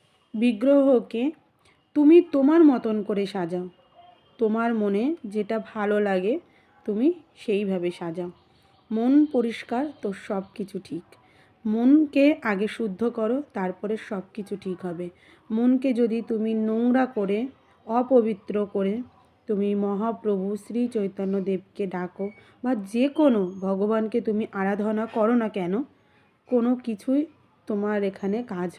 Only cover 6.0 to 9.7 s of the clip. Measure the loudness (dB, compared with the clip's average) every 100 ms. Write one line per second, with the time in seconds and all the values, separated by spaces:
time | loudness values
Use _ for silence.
6 | 2 0 0 -2 -6 _ _ _ -6 0
7 | 0 0 -8 _ -4 -2 0 -2 -4 -6
8 | -8 -8 -10 -12 _ _ _ _ _ -2
9 | 4 4 4 2 -2 -4 -6